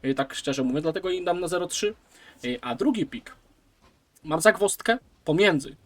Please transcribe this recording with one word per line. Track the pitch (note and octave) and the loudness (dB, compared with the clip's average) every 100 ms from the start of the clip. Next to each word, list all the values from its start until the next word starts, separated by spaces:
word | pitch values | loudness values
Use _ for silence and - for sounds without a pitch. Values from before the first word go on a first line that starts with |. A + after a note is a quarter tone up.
e, | C3 | -2
tak | C3+ C#3 | -2 -2
szczerze | - - C3+ | -4 -4 0
mówiąc, | B2+ C3+ | 0 0
dlatego | D#3+ D#3 F3+ | -2 -2 -4
im | F3+ F3+ | -2 0
dam | F3 | -2
na | F3 | 0
zero | F3+ F3 | -2 -2
trzy. | - G#3 A3 _ - - - B2 | -2 -4 -4 _ -20 -20 -10 -8
E, | B2 | -6
a | B2 A#2+ | -6 0
drugi | D4+ A3 - | 0 2 -2
pick | A#2+ - - _ _ _ _ _ _ _ _ | -6 -14 -20 _ _ _ _ _ _ _ _
mam | D#3 D#3+ | -6 4
zagwozdkę | G3+ G#3 G3+ - - B3 _ _ - | 4 4 0 0 0 -2 _ _ 0
pomiędzy | D#3+ G3+ D#3 - - | 4 6 4 -2 -16